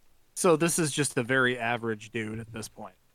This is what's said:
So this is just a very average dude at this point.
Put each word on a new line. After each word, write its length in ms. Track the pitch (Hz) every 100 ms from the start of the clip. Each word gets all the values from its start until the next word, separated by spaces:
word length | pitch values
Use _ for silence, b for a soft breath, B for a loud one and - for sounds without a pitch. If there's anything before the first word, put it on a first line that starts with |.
| _ _ _ -
So 200 | 190 160
this 240 | 170 175
is 120 | 156
just 240 | 147 143 -
a 60 |
very 360 | 117 131 123 123
average 520 | 117 120 113 107 110
dude 280 | 117 110 110
at 120 | 113
this 160 | 113 110
point. 260 | - 104 - _